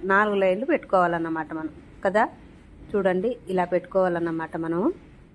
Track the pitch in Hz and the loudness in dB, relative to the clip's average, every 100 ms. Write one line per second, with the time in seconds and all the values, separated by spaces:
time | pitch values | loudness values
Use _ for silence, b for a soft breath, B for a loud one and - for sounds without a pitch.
0 | 190 196 214 202 190 185 277 302 - 190 | 2 2 4 2 2 2 0 -2 2 2
1 | 175 170 165 160 151 160 156 - - - | 4 2 -2 -4 -6 -8 -10 -14 -20 -6
2 | 196 202 240 - - - - - - 208 | 0 2 0 -2 -20 -20 -20 -20 -6 0
3 | 190 180 220 247 - 185 180 180 175 196 | 0 0 -2 -6 -4 -2 0 -2 0 0
4 | 185 170 170 165 160 170 165 165 240 381 | 0 0 -4 -4 -6 -6 -4 -2 -2 -4
5 | - - - | -12 -20 -20